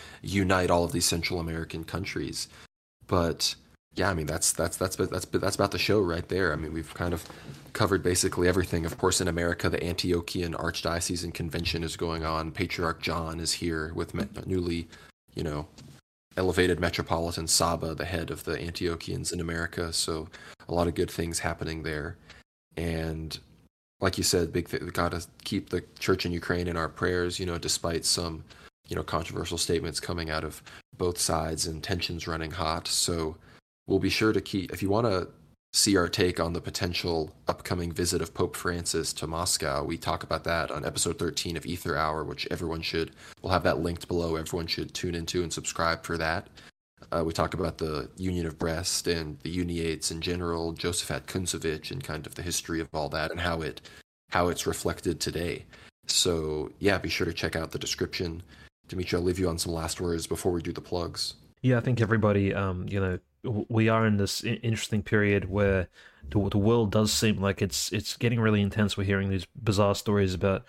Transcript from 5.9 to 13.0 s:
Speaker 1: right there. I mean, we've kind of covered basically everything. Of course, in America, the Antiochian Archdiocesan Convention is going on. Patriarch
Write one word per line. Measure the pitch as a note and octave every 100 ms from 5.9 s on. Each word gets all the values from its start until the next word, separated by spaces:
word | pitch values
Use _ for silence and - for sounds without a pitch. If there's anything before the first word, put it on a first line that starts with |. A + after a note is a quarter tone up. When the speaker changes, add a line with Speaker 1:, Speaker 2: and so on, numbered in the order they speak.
| G#2
Speaker 1:
right | F2 E2+ -
there. | F#2 F2
I | D#2
mean, | D#2
we've | D#2+ D2
kind | - F2
of | E2+ - - - - -
covered | - G2 F#2+
basically | F#2 F2+ F#2 F2+ F2+
everything. | F#2 F2 E2+
Of | E2 -
course, | F#2 -
in | F2+
America, | E2+ E2+ E2+ F2
the | F2
Antiochian | F2 E2+ F2+ F2 - F#2 E2+
Archdiocesan | - E2 - E2+ F2 - F2 F2
Convention | - E2+ F2 E2 E2
is | D#2+ -
going | E2+ D#2+
on. | D#2+ D#2+ D#2+
Patriarch | - F2 - E2 E2